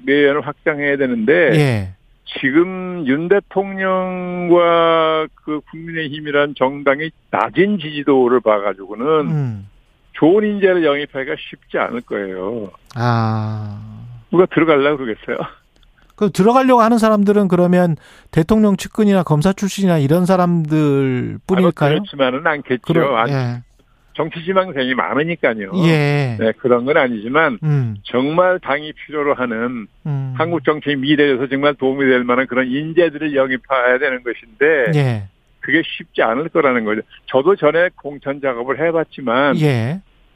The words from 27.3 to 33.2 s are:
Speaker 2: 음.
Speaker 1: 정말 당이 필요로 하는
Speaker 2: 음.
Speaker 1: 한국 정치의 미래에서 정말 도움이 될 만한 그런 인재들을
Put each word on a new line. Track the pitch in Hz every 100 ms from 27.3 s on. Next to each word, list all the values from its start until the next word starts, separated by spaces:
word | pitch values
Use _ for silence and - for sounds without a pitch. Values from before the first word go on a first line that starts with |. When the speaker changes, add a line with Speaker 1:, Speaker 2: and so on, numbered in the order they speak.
| 147 156 113
Speaker 2:
음. | 156 143 120 101
Speaker 1:
정말 | - 123 139 165 180 185
당이 | - 143 151
필요로 | - - 147 139 127
하는 | 123 113 123 120 101 _ 156
Speaker 2:
음. | 139 135 127
Speaker 1:
한국 | 165 165 135
정치의 | 151 143 143
미래에서 | 139 147 143 123 131
정말 | 135 143 143
도움이 | 131 139
될 | 135 123 123
만한 | 123 135
그런 | 123 127
인재들을 | 135 160 165 165 147